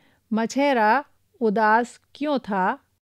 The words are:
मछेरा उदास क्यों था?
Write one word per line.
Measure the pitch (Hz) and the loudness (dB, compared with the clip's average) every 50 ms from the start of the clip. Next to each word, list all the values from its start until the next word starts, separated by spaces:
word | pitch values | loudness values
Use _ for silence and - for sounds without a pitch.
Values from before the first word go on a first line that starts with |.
| _ _ _ _ _ - | _ _ _ _ _ -6
मछेरा | 214 220 226 220 - 262 285 285 269 233 208 214 233 277 294 _ _ _ _ _ _ - | -4 -4 -4 -4 -2 -2 0 0 2 2 2 2 2 0 -2 _ _ _ _ _ _ -4
उदास | 240 220 196 226 214 214 220 233 240 - - - _ _ _ | -4 -2 0 2 2 4 2 2 0 -2 -10 -20 _ _ _
क्यों | - 277 302 285 247 | -8 -4 -4 -4 -4
था? | - 202 208 190 185 208 262 - _ _ _ _ _ | -4 -4 -4 -2 -2 -2 -2 -6 _ _ _ _ _